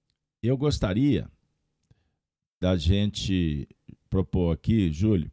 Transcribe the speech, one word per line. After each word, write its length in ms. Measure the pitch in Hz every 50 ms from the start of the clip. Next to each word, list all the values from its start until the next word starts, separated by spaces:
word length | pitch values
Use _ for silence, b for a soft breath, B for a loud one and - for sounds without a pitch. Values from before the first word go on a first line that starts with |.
| _ _ _ _ _ _ _ _ -
eu 140 | 113 135
gostaria 720 | 131 139 151 - - - 104 90 110 139 147 127 87 - - - _ _ _ _ _ _ _ _ _ _ _ _ _ _ _ _ _ _ _ _ _ _ _ _ _
da 160 | - 90 92
gente 920 | 90 73 80 98 101 104 104 - - - - 95 92 87 80 73 71 - - _ _ _ - - - _ _
propor 420 | - 95 92 - - 92 90 85 82
aqui, 400 | 73 - - 110 113 98 85 76
Júlio, 380 | 73 98 107 110 87 73 -